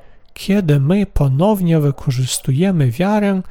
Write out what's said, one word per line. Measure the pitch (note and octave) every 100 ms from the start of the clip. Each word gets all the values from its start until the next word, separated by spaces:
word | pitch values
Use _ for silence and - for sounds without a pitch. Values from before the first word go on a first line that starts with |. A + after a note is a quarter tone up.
| - - -
Kiedy | - - G3+ E3+ D3
my | C3+ G3 G3
ponownie | - C#3 C3+ G3 G#3 F3 E3
wykorzystujemy | C#3+ C#3 - B2 B2+ - - C3 G3 F3 C3
wiarę, | A#2 F#3 G#3+ G3+ F#3+ -